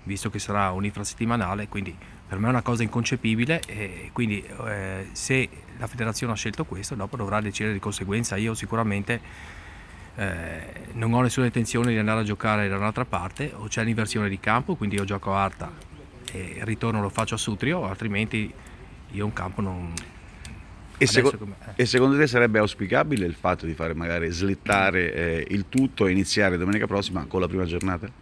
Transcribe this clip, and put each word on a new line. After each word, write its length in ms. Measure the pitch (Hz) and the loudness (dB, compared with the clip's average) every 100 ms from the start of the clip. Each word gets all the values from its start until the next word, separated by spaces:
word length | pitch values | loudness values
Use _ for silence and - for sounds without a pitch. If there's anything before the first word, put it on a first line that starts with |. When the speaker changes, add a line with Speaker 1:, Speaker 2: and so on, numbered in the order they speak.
Speaker 1:
visto 260 | - 98 110 | -6 -4 -4
che 100 | 101 | -4
sarà 320 | - 104 98 | -2 2 2
un'infrasettimanale, 960 | 92 101 101 104 - 117 117 107 101 104 | 2 -2 -4 -8 -2 0 2 0 -2 -4
quindi 260 | 104 95 87 - - - | -6 -6 -10 -16 -20 -8
per 120 | 95 | -2
me 100 | 110 | 2
è 20 | |
una 120 | 127 | 2
cosa 220 | 110 117 | 2 0
inconcepibile 800 | 113 120 117 127 113 110 120 165 - | 2 0 0 0 0 2 2 0 -2
e 420 | 104 101 90 - | -8 -8 -8 -10
quindi, 280 | - 120 104 - - 113 | -2 0 0 -4 -10 -6
eh, 440 | 104 95 95 98 | -4 -4 -6 -8
se 380 | - - 131 123 - - - | -8 0 2 2 -4 -18 -10
la 100 | 113 | -8
federazione 440 | 120 113 110 123 | -4 -2 -2 -2
ha 60 | 110 | -2
scelto 260 | 113 104 | -4 -4
questo, 320 | 156 95 101 110 | -6 -6 -6 -6
dopo 220 | 98 120 | -6 -4
dovrà 240 | 101 104 | 0 0
decidere 320 | 104 98 107 | 0 -2 -2
di 60 | 101 | 0
conseguenza. 580 | 107 101 92 104 117 98 | -2 -4 -2 0 0 0
Io 160 | 110 | 0
sicuramente, 680 | 110 101 113 110 101 98 117 - - - - - - - - - - | -2 -2 0 2 0 0 -4 -4 -16 -16 -16 -16 -16 -18 -18 -16 -6
eh, 680 | 98 85 82 82 - - - | -4 -4 -6 -8 -10 -12 -10
non 200 | 92 113 | -2 2
ho 80 | 120 | 6
nessuna 240 | 123 123 123 | 4 6 4
intenzione 460 | 120 113 120 120 | 4 2 2 4
di 60 | 113 | 4
andare 240 | 107 110 | 4 2
a 20 | |
giocare 460 | 107 104 110 107 101 | 2 0 2 4 2
da 80 | 98 | 2
un'altra 260 | 104 110 | 0 0
parte, 480 | 127 90 90 - 143 | -2 -2 -4 -6 -6
o 140 | - 107 | -6 -6
c'è 160 | - | -2
l'inversione 460 | 113 113 110 110 104 | 0 2 0 0 0
di 100 | 95 | 0
campo, 360 | - 113 - 175 | 2 2 2 -2
quindi 200 | 107 101 | 0 0
io 80 | |
gioco 320 | 98 101 98 98 | 0 -2 0 2
a 80 | |
Arta 280 | 98 - 87 85 - - - - - | 2 0 -12 -12 -18 -18 -18 -14 -10
e 260 | 95 90 78 | -8 -8 -8
il 80 | 110 | -4
ritorno 340 | 110 117 110 | -2 0 0
lo 80 | 101 | 0
faccio 280 | - 110 113 | 0 0 -2
a 20 | |
Sutrio, 480 | - 104 123 180 110 | -4 -2 -2 -2 -4
altrimenti 680 | 95 113 101 107 113 107 - - - - - - | -4 -4 -2 -2 -2 -4 -8 -18 -18 -18 -18 -12
io 120 | 101 | -6
un 80 | 104 | -4
campo 300 | - 90 95 | -4 -6 -4
non 320 | 98 90 87 85 - - - - - - - - - - | -4 -4 -6 -8 -12 -16 -20 -16 -16 -16 -16 -18 -18 2
Speaker 2:
E 80 | 139 | 4
seco-, 220 | - 127 | 6 4
Speaker 1:
adesso 120 | 110 | 2
come, 140 | 104 101 - | -8 -12 -14
eh. 180 | 101 | 0
Speaker 2:
e 20 | 123 | 4
secondo 320 | 123 131 139 | 6 6 6
te 100 | 151 | 4
sarebbe 320 | 120 120 107 | 6 6 6
auspicabile 680 | 107 - 98 120 151 135 87 | 4 2 0 2 4 2 0
il 100 | 82 | 0
fatto 300 | 90 87 82 | 0 2 0
di 80 | |
fare 200 | 78 80 | -4 -2
magari 360 | 78 85 85 85 | -2 -2 0 0
slittare, 840 | 85 98 98 - 101 95 92 87 | 0 0 0 2 4 6 4 2
eh, 340 | 69 85 82 - | 2 0 0 0
il 180 | 101 98 | -2 0
tutto 360 | - 135 - 98 | 2 2 4 4
e 60 | |
iniziare 460 | 92 95 - 98 90 | 4 4 4 4 4
domenica 280 | 90 104 107 | 2 2 2
prossima 380 | 98 90 90 73 | 0 0 -4 -2
con 140 | 92 | 0
la 80 | 87 | 2
prima 160 | 92 | 0
giornata? 460 | 90 87 95 87 98 - | 0 0 0 -2 -4 -12